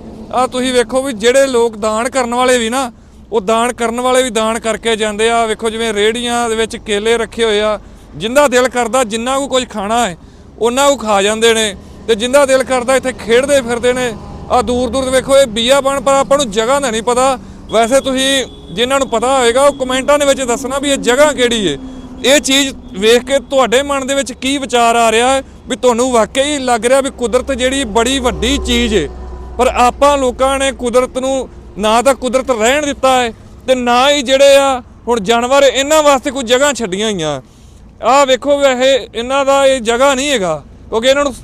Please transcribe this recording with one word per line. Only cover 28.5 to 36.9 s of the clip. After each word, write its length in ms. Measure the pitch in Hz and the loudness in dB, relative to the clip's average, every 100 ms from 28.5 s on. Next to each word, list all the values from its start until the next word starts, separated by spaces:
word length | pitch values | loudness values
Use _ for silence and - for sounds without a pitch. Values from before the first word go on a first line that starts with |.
| 277 | -2
ਚੀਜ਼ 360 | - 240 240 | 0 0 2
ਏ, 140 | 208 143 - - - - - | 0 -2 -8 -16 -14 -10 0
ਪਰ 80 | 247 208 | 0 2
ਆਪਾਂ 400 | 247 - 285 285 | 0 4 2 2
ਲੋਕਾਂ 400 | 254 220 262 269 | 0 0 0 0
ਨੇ 120 | 269 | -2
ਕੁਦਰਤ 440 | 233 247 240 254 262 | -2 0 0 0 -4
ਨੂੰ 300 | 262 269 233 - - - | -4 -4 -6 -14 -18 -4
ਨਾ 220 | 214 226 | 0 2
ਤਾਂ 120 | 240 | 2
ਕੁਦਰਤ 360 | 254 254 254 262 | 0 -2 -2 -2
ਰਹਿਣ 340 | 233 220 294 285 | 0 0 0 -2
ਦਿੱਤਾ 320 | 269 262 254 | -2 0 2
ਹੈ 120 | 240 214 - - - | 0 -6 -20 -10 -2
ਤੇ 80 | |
ਨਾ 340 | 254 240 240 269 | 0 2 2 4
ਹੀ 120 | 285 | 2
ਜਿਹੜੇ 340 | 240 269 277 277 | 2 4 6 6
ਆ 240 | 277 254 - - - | 4 -2 -6 -12 -4
ਹੁਣ 120 | 240 | -2
ਜਾਨਵਰ, 400 | 185 233 247 277 | 0 0 2 4
ਇਹਨਾਂ 380 | 277 226 277 311 | 4 2 2 4
ਵਾਸਤੇ 280 | 294 269 294 | 4 2 0
ਕੋਈ 140 | 254 | -6
ਜਗ੍ਹਾ 280 | 226 247 294 | 0 0 0
ਛੱਡੀਆਂ 380 | 269 226 | -2 -6